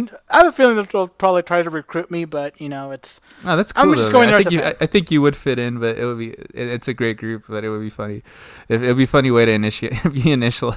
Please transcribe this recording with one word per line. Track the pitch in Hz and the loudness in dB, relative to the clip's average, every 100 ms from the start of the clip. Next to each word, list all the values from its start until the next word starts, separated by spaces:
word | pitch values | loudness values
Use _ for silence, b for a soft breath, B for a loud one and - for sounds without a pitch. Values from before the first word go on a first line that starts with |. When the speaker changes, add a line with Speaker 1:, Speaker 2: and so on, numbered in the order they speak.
| 233 - - | -2 -10 -2
Speaker 1:
I | - | 4
have | 339 | 4
a | |
feeling | - 254 220 | 6 2 2
that | 196 | -2
they'll | 208 180 | -2 -4
probably | - 190 180 | -2 0 2
try | 175 175 | 0 0
to | 170 | 0
recruit | 156 - 165 - | -4 -6 -8 -6
me, | 170 | -8
but, | 160 151 143 - | -6 -6 -8 -10
you | 147 | -12
know, | 139 139 | -10 -12
it's | 135 - - b b | -14 -16 -20 b b
Speaker 2:
Oh, | 180 165 | -4 -2
that's | 214 - | -2 2
Speaker 1:
I'm | 294 | 2
Speaker 2:
cool, | |
Speaker 1:
just | - 110 | 4 4
Speaker 2:
though, | |
Speaker 1:
going | - - | 4 6
Speaker 2:
man. | |
I | 208 | 4
Speaker 1:
there | |
Speaker 2:
think | 180 | 4
Speaker 1:
as | |
a | 165 | 0
Speaker 2:
you, | |
Speaker 1:
fan. | 156 - | -2 -2
Speaker 2:
I, | |
I | 156 | 0
think | 208 165 | 0 2
you | 151 | 2
would | 143 135 | 2 0
fit | 139 123 | -4 -4
in, | 120 120 | -4 -4
but | 113 113 | -4 -4
it | 120 | -6
would | 117 | -6
be, | 113 | -10
it, | - - | -12 -18
it's | - 123 120 - | -12 -8 -8 -8
a | |
great | 117 117 107 | -4 -4 -4
group, | 110 113 - | -8 -10 -8
but | 107 | -8
it | 107 | -6
would | 107 | -8
be | 107 | -8
funny | - 104 104 - B B B B | -10 -10 -10 -16 B B B B
if, | 113 | 0
it | 123 | 2
would | 123 | 2
be | |
a | 131 | 4
funny | 147 131 | 4 4
way | 117 | 4
to | 113 | 4
initiate, | 107 107 - 117 123 | 2 0 -4 -8 -4
<laughs> | 170 | -4
be | 139 139 | 0 0
initial, | 135 117 - 120 | 2 0 -2 -6